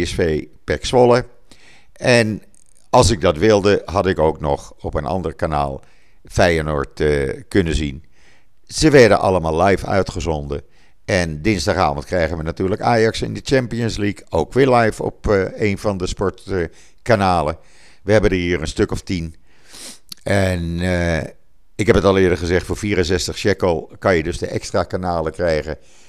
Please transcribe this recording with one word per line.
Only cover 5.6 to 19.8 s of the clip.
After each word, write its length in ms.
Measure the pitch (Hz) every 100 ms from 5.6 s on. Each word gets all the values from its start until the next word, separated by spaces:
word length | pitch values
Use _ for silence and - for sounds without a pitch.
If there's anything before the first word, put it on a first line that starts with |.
| 71 67 - - - -
Feyenoord, 760 | - - 92 82 78 76 69 -
eh, 400 | 76 73 67 - -
kunnen 260 | 104 82
zien. 300 | 76 76 69 - - - - - - -
Ze 240 | - 156
werden 280 | 139 113 95
allemaal 440 | 98 92 80 80
live 240 | 95 92 85
uitgezonden. 760 | 98 92 92 76 78 71 71 - - - -
En 380 | - 101 85 76
dinsdagavond 600 | 80 98 85 87 85 73
krijgen 320 | 73 92 80 82
we 60 |
natuurlijk 380 | 78 82 95 95
Ajax 420 | 117 120 113 -
in 120 | 120
de 60 | 104
Champions 520 | - 135 123 113 117 98
League. 300 | 104 95 -
Ook 240 | 82 76
weer 180 | 123 135
live 320 | 120 113 -
op, 260 | 107 - -
eh, 160 | 101 92 262 107
een 80 | 98
van 180 | 107 95
de 100 | 90
sportkanalen. 1500 | - 95 - - 95 80 - - - - 110 98 87 76 85 - - - -
We 100 | 92
hebben 180 | 107 101
er 60 | 92
hier 240 | 87 87
een 60 | 82
stuk 240 | - 101
of 100 | -
tien. 360 | - 92 82 - - - - -